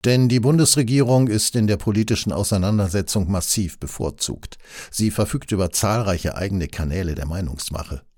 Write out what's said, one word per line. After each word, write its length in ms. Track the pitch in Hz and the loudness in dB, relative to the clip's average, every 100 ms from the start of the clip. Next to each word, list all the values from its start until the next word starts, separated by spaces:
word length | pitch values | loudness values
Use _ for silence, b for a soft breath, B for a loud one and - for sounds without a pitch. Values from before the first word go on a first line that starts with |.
| 123 | 4
Denn 240 | 127 127 | 4 4
die 100 | 123 | 4
Bundesregierung 880 | 120 165 156 - 120 139 123 131 131 | 4 4 4 4 2 2 4 4 4
ist 280 | 107 - 123 | 2 0 0
in 100 | 107 | 2
der 120 | 101 | 2
politischen 540 | - 104 110 110 - | 0 0 2 0 -2
Auseinandersetzung 1000 | 90 101 101 92 107 95 98 92 107 87 | -2 0 2 2 2 2 0 -2 -2 0
massiv 480 | 98 - - 90 - | -2 0 -2 -2 -6
bevorzugt. 800 | 67 - 76 - - - - - B B B | -12 -6 -6 -4 -8 -8 -12 -18 B B B
Sie 180 | - 110 | -2 -2
verfügt 420 | - 104 143 - | 0 -2 -2 -2
über 200 | 101 90 | 0 0
zahlreiche 640 | - 104 110 104 87 90 - | 0 0 0 0 -2 -2 -4
eigene 320 | 95 98 76 | -4 -2 -4
Kanäle 480 | - 73 82 92 73 | -4 -4 -2 -4 -4
der 100 | 71 | -6
Meinungsmache. 800 | 82 71 - - 78 - 69 - | -4 -6 -8 -8 -8 -8 -10 -12